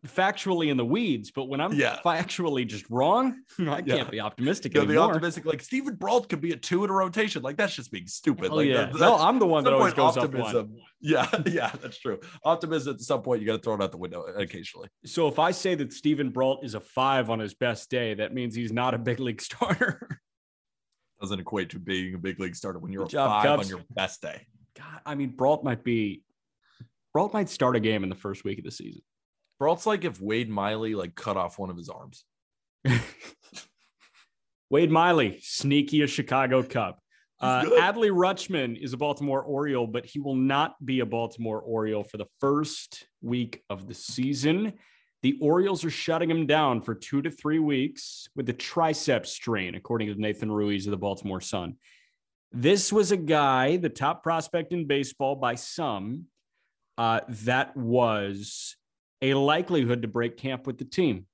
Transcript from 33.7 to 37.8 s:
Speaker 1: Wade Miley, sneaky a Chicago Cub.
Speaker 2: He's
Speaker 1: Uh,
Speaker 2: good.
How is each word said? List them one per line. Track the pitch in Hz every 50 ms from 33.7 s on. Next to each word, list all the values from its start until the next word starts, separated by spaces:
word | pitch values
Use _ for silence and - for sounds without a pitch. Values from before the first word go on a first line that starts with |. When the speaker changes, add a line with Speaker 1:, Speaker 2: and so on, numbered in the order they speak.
| _ _ _ _ _ _ _ _ _ _ _ _ _ _ _ _ _ _ _ _
Speaker 1:
Wade | 131 147 170 160
Miley, | 160 160 170 180 175 156 127 101 - - -
sneaky | - - - - 139 143 147 143 143 151 151
a | 147
Chicago | 135 - - 139 - 131 131 135 127 131 131 127
Cub. | - - 131 107 90 87 _ _ _ _ _ _ _ _ _
Speaker 2:
He's | 127
Speaker 1:
Uh, | 127 127 127 135
Speaker 2:
good. | - 480 160